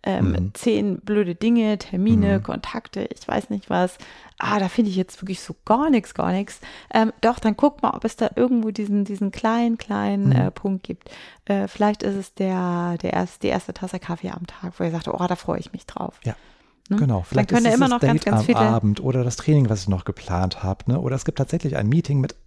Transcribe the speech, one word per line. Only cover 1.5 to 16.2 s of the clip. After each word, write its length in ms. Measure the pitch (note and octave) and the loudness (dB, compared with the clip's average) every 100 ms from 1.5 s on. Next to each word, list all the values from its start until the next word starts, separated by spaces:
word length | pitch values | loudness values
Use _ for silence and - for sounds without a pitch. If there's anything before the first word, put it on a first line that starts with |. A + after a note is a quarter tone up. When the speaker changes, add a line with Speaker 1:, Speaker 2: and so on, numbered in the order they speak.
| A#3 A3 G#3+ | 4 2 0
Speaker 1:
Termine, 600 | - F#3 G3+ A3+ G3 G3 | -4 -2 4 4 4 2
Speaker 2:
Mhm. 40 | |
Speaker 1:
Kontakte, 640 | G3+ - - - - G3 - | -2 -8 -8 -10 -10 -8 -8
ich 140 | - - | -8 -4
weiß 240 | - - | -4 -2
nicht 180 | G#3 - | -8 -2
was. 300 | F3+ F#3 - - - - _ | 0 0 -4 -20 -20 -20 _
Ah, 220 | - G#3 | -2 0
da 80 | F#3+ | 0
finde 240 | - G#3+ | 0 0
ich 40 | F#3+ | 0
jetzt 240 | F3+ - | -4 -6
wirklich 200 | F#3+ F#3 | -10 -10
so 160 | - - | -10 -14
gar 260 | - A#3 D#4 | -4 -2 2
nix, 240 | B3 - | 0 0
gar 160 | - - | -6 -2
nix.“ 300 | F3+ G3+ - - - - | -2 -4 -12 -20 -20 -4
Ähm, 180 | - A3 - | 0 0 2
doch, 200 | A3+ B3 | 0 2
dann 160 | A3+ G#3 | -2 2
guckt 260 | D4 D4 | 2 2
mal, 120 | A3+ | -2
ob 100 | - | -2
es 100 | A3+ | -6
da 160 | - A3 - | -2 -4 0
irgendwo 340 | B3 B3 A3 | 2 2 -2
diesen, 340 | G#3 G#3 G3+ | -4 -2 0
diesen 280 | G3+ G3 G3 | -2 -2 -4
kleinen, 440 | - A3 A3+ A#3 A3+ | -2 -2 0 0 -2
kleinen, 500 | - G3+ G#3 G3+ G3 | -4 -2 -2 2 2
Speaker 2:
Mhm. 100 | B2+ | 4
Speaker 1:
äh, 140 | - | 2
Punkt 320 | - G3+ F#3+ | -2 -4 -4
gibt. 260 | - F3+ - - - - - | -6 -12 -12 -20 -20 -20 -4
Äh, 200 | G3+ G3 | -2 -2
vielleicht 380 | - G#3 G#3+ | 0 0 2
ist 100 | G3+ | -2
es 200 | G3 F#3+ | -4 -8
der, 600 | - F#3+ F#3 F3+ F3 F3 F3 | -4 -2 -2 -2 -2 -2 -4
der 140 | - | -4
erst-, 300 | - F3+ - | -2 -4 -4
die 60 | G3 | -4
erste 260 | - - | -4 -6
Tasse 240 | F#3 F#3 F#3 | -10 -8 -10
Kaffee 320 | - E3+ F3+ | -8 -8 -8
am 160 | E3+ F3 | -10 -12
Tag, 280 | - F3+ - | -12 -14 -6
wo 60 | |
ihr 80 | F3 | -4
sagt, 160 | E3 D#3 | -4 -6
„Oh, 180 | - F3+ | -4 -2
da 80 | |
freue 240 | F3+ - E3+ | -2 -4 -6
ich 140 | - | -6
mich 120 | F#3 | -14
drauf.“ 360 | - - - - | -14 -10 -10 -6